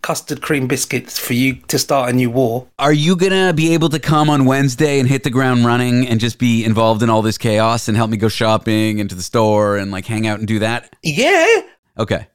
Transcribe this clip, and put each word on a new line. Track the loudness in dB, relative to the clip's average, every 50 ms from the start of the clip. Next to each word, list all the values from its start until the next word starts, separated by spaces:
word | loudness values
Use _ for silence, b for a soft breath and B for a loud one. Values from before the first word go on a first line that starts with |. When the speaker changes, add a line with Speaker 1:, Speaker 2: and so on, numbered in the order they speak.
Speaker 1:
custard | -4 -6 -6 -6 -6 -10 -10 -10
cream | -4 -4 -2 -2 -2 -2
biscuits | -4 -4 -4 -6 -6 -8 -8 -8 -12 -10
for | -6 -4
you | -2 0 0 0 -2 -4 -8
to | -4 -4
start | -4 -2 0 0 0 0 0
a |
new | 0 0 0 0
war. | 0 0 0 0 -2 -6 -8 _ _ -2
Speaker 2:
Are | 0 2
you | 2 2 2 2 2
gonna | 2 2 0 2 2 2 2
be | 2 2 2 2 2
able | 2 0 0
to | -2 -2
come | -2 0 2 2 4 2
on | 2 4 4
Wednesday | 2 2 2 0 0 0 0 0 2 2 2
and | 2 2
hit | 0 0 0
the | -2
ground | 0 0 2 2 2 4 4
running | 2 2 2 0 0 0 0 0
and | 0 0 0
just | 0 -2 -2 _
be | 0 2 2 2 2
involved | 0 2 2 2 2 2 2
in | 2 2
all | 2 2
this | 2 0 -2
chaos | -2 -2 0 0 2 2 0 0 -2 -2 -2
and | 0
help | 0 0 0
me | -2
go | -2 -2 -2
shopping | 0 0 0 0 0 0 0 0 0 0 0 0 -2 -4
and | -4 -6
to | -8
the | -10 -12
store | -4 0 0 2 2 2 2 2 0 0
and, | -2 -4 -6
like, | -8 -10 -8
hang | -6 -4 -4 -2
out | -4 -4 -4
and | -4
do | -2 -2 -2
that? | -2 -2 -4 -6 -10 _ -20 _
Speaker 1:
Yeah. | -8 -6 -2 0 0 2 2 2 4 2 2 0 0 -6 _ _ _ _ _ -6
Speaker 2:
Okay. | -4 -2 -2 -4 -4 _